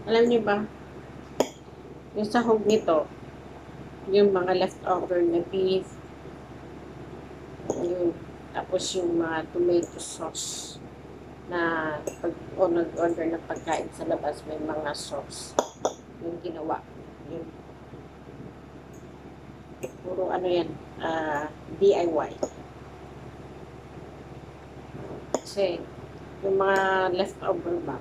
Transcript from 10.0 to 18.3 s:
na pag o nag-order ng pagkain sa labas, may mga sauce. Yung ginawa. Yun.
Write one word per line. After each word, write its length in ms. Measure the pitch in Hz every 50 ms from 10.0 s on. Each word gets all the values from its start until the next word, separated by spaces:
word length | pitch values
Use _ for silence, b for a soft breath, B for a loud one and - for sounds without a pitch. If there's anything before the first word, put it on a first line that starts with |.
| - - - - 170 160 - - - - - - - - - - - - - - - - - - - - - - - -
na 480 | 175 175 170 170 165 160 156 156 151 151 151 - - -
pag 160 | - 170 160 - - - - -
o 80 | 190 175
nag-order 640 | 170 170 170 165 - - 170 170 170 170 165 165
ng 160 | 165 165 - -
pagkain 400 | - - - 170 156 156 156 165 -
sa 80 | - 160
labas, 400 | 160 165 160 - 147 147 - -
may 160 | 156 156 156
mga 320 | 151 156 156 151 156 147
sauce. 640 | 147 - - - 156 139 135 - - - - - - - - - - - - - - - - - - -
Yung 160 | 170 170 170 170 -
ginawa. 400 | 175 165 165 151 160 143 - - - - - - - - - - 139
Yun. 160 | 160 165 - - - - - - - - - - - - - - - - - -